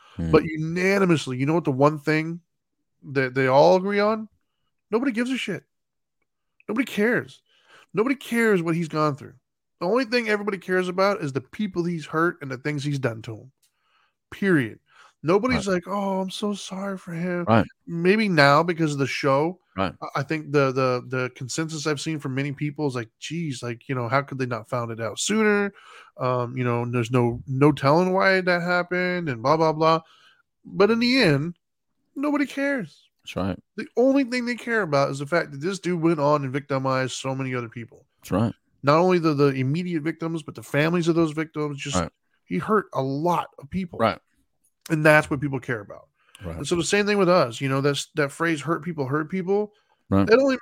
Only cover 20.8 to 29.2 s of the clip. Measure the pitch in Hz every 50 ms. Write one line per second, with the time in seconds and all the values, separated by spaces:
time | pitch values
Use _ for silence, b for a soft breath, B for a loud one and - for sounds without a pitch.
20.8 | 131 127 123 123 120 123 127 131 127 123 - - 131 120 - - 165 156 160 156
21.8 | 139 160 151 139 - 160 160 147 - 139 127 135 139 143 135 - 147 147 143 -
22.8 | 151 143 123 127 113 - _ _ - - 151 170 170 151 127 120 - 120 120 117
23.8 | - - 139 127 120 113 131 139 139 139 139 131 131 123 123 110 107 - - 123
24.8 | 120 117 113 110 117 110 - - - - 208 220 220 214 208 202 202 202 196 B
25.8 | B B B B B B B - 131 127 127 123 123 120 127 127 123 123 120 120
26.8 | 120 120 120 123 117 110 127 127 120 117 117 - - - 131 131 139 151 147 139
27.8 | - 139 147 170 185 185 185 190 196 190 190 190 180 180 180 175 170 180 180 175
28.8 | 175 - 180 180 180 180 180 180